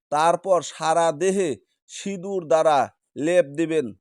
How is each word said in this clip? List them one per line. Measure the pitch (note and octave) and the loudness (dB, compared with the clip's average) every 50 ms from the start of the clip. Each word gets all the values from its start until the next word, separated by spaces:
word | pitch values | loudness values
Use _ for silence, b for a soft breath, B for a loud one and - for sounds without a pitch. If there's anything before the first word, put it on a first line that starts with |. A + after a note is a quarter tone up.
| _ _ C#3+ | _ _ -2
তারপর | D3 D#3 E3+ E3+ E3+ - G3 F#3 E3+ C#3+ | 2 2 2 2 2 2 0 0 0 0
সারা | - - - D#3+ D#3 D#3+ E3+ E3 E3 D#3 | -4 -10 -4 -2 0 2 2 2 2 0
দেহে | C#3+ F3 F#3+ F#3+ G3+ F#3+ D#3+ B2 G2+ _ _ _ _ _ _ | 0 -2 0 0 0 0 -2 -2 -6 _ _ _ _ _ _
সিঁদুর | - - - G3+ G3 F#3+ E3+ G3 G3 F#3+ E3+ | -20 -12 -10 -10 -10 -8 -8 -6 -6 -6 -2
দ্বারা | D3 D#3+ D#3+ D#3 D#3+ D3+ C3+ A#2+ G2+ - _ _ _ _ | 0 0 2 4 4 4 2 2 0 -4 _ _ _ _
লেপ | A#2+ C#3 D#3+ F3+ F3+ E3 | -6 -4 0 2 2 2
দিবেন, | C#3 C#3+ D3 E3 D#3 D#3+ D#3+ C3+ A2 G2 - | 0 -2 -4 -4 -2 -2 -2 -4 -4 -10 -16